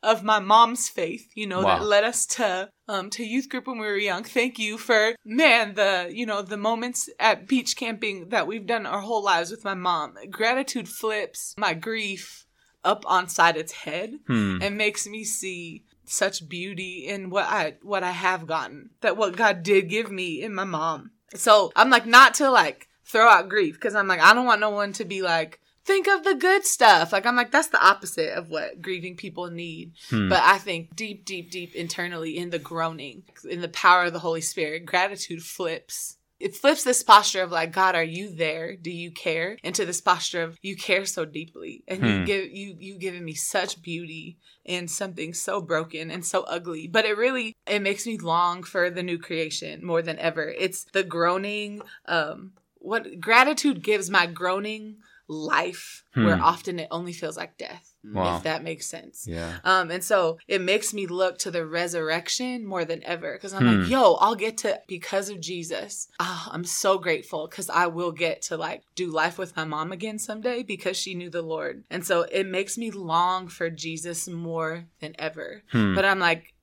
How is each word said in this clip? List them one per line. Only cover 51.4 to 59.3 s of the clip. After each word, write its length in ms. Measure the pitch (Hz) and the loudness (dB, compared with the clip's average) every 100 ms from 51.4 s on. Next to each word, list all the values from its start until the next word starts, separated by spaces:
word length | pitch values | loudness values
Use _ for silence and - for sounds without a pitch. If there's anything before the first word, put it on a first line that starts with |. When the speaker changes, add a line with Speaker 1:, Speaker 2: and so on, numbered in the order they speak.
| 196 208 208 208 - - - | -2 -6 -8 -12 -18 -20 -4
Speaker 1:
um, 460 | 170 151 - 190 _ _ _ | -2 -2 -8 -16 _ _ _
what 420 | - 220 220 185 | -6 -6 -6 -12
gratitude 600 | 165 233 262 302 294 190 | 4 6 6 4 0 -2
gives 280 | 165 214 180 | 0 0 2
my 160 | 196 170 | 2 2
groaning 680 | 165 180 190 208 220 214 214 _ _ _ | 0 -2 -2 -4 -8 -12 -18 _ _ _
life, 760 | 156 151 143 175 180 - - _ | -10 -2 0 -2 -8 -16 -18 _
where 220 | - 110 95 | 2 4 4
Speaker 2:
Hmm. 60 | |
Speaker 1:
often 360 | 85 175 - 180 | 4 2 -4 -8
it 100 | 160 | -6
only 220 | 165 175 | -8 -8
feels 260 | 165 160 165 | -8 -8 -8
like 180 | 170 _ | -12 _
death, 380 | - - _ _ | -14 -14 _ _
Speaker 2:
Wow. 320 | 107 107 90 85 | -12 -2 -2 -2
Speaker 1:
if 60 | |
that 200 | 156 160 | -4 -6
makes 240 | 165 156 - | -6 -10 -12
sense. 400 | - - - | -14 -18 -18
Speaker 2:
Yeah. 320 | - | -10